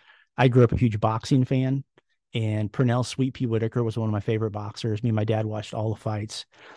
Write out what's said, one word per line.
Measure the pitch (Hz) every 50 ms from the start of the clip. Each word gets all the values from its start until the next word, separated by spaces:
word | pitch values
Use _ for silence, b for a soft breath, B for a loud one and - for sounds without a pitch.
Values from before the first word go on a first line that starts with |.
| b b b b b b _ -
I | 127 131
grew | 120 131 120
up | 110
a | - -
huge | 123 117 104 107
boxing | - 110 110 110 - - 147 131 127
fan, | - 135 131 131 131 135 143 - - _ _ _ _ _ _ _ _ -
and | 120 110 107 107 107 107 104
Pernell | - - 131 120 117 123 120
"Sweet | - - - 131 135 -
Pea" | - 131 117
Whitaker | 113 110 113 110 - 123 117
was | 113 - 117
one | 110 110
of | 104
my | 101
favorite | - - 113 107 110 107
boxers. | 98 104 104 101 - - - 113 107 104 123
Me | 120
and | 110
my | 107 104
dad | 107 110 110 110
watched | 107 107 107 104 - -
all | 113 107 113 107
the | -
fights. | - 110 107 104 104 107 - - - - B B B B B